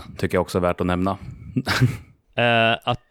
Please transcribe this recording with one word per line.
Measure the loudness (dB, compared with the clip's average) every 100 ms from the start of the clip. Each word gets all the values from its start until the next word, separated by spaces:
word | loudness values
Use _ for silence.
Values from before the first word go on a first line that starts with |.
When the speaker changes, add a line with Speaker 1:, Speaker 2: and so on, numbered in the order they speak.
| -4 -6
Speaker 1:
tycker | 0 0
jag |
också | 0 2
är |
värt | 0 0
att | 0
nämna. | 0 0 -2
<laughs> | -8 -16 -8 -6 -2 2 2 0 -12 _ _ 0
Speaker 2:
Eh, | 2 4 4 2
att, | -2 -4 _